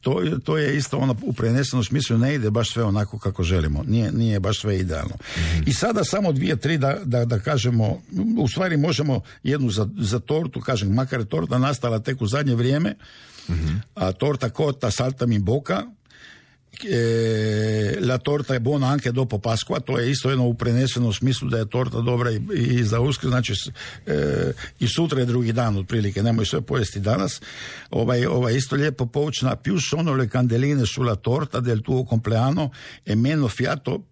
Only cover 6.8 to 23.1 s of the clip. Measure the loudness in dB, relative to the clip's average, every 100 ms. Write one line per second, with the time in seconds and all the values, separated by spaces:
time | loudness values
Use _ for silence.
6.8 | 2 0 0 0 2 0 0 0 2 2
7.8 | 2 0 -4 -2 0 2 2 0 0 2
8.8 | 2 2 0 0 -2 -8 -2 0 0 0
9.8 | -2 -2 -2 -2 0 -2 -2 -6 -4 -2
10.8 | 2 0 0 -2 -2 -2 0 2 2 0
11.8 | 0 -2 -2 -2 0 0 2 2 2 2
12.8 | 0 -2 -14 -20 -20 -20 -4 -2 0 -2
13.8 | -4 -4 -2 0 -2 0 -4 -2 -2 0
14.8 | -2 0 -2 0 0 2 2 0 0 -4
15.8 | -4 -14 _ -20 -20 -20 _ _ _ -14
16.8 | -4 0 2 2 2 2 2 2 2 2
17.8 | 0 0 0 0 0 -2 0 -2 0 2
18.8 | 2 0 0 0 -2 -2 -2 -2 -2 -4
19.8 | -2 -2 0 0 0 2 2 0 0 2
20.8 | 2 2 0 2 0 0 0 -2 0 -2
21.8 | -2 -2 0 2 0 -2 -2 0 2 2
22.8 | 2 2 2